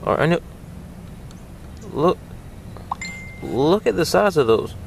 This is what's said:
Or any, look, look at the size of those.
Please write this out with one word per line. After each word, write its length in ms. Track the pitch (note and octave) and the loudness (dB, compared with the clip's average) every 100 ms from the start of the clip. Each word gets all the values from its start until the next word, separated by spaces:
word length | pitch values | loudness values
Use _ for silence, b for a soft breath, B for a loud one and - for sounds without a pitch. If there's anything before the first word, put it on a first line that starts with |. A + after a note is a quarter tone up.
Or 160 | G2+ F#2+ | 2 4
any, 160 | D3+ E3+ - - - - - - - - - - - - - - G#3+ | 4 4 0 -14 -14 -14 -14 -14 -14 -14 -14 -14 -14 -14 -14 -14 -10
look, 280 | - D#3+ - - - - - - - - - - - - - | 0 2 2 -6 -14 -14 -14 -14 -14 -10 -8 -8 -10 -12 -10
look 440 | C2+ F#2+ D3 G3+ A#3+ | -4 2 4 4 4
at 100 | F#3+ | 2
the 80 | |
size 320 | E3 F3+ G#3 E3 | 4 4 6 4
of 100 | A#2+ | 6
those. 280 | A2 - - | 6 4 -8